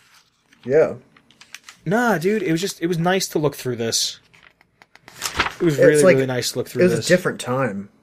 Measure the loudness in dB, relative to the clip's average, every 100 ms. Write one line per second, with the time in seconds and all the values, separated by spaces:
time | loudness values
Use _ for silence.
0 | _ _ _ _ _ _ 0 2 2 0
1 | _ _ _ _ -20 -20 -20 -12 -2 2
2 | 2 2 0 0 0 -2 -2 -4 -4 0
3 | 0 0 -2 -2 -2 -4 -6 -4 -2 -2
4 | -4 -8 _ -20 _ _ _ _ _ _
5 | -20 -12 -8 -6 -6 -2 0 4 4 6
6 | 4 4 0 -2 -4 -6 -6 0 2 2
7 | 2 0 0 -6 -4 -2 -2 -4 -12 _